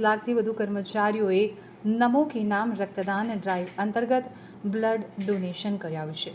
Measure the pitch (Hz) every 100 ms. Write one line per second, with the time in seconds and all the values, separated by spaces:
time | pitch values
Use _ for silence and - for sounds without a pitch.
0 | 214 214 233 233 214 220 202 202 196 214
1 | 208 214 202 185 208 - - - 208 226
2 | 240 269 302 233 208 202 233 202 196 -
3 | 190 196 233 208 190 180 185 - 208 233
4 | 233 254 254 - - - 202 220 220 226
5 | 202 - 196 196 180 175 208 196 170 160
6 | 151 156 -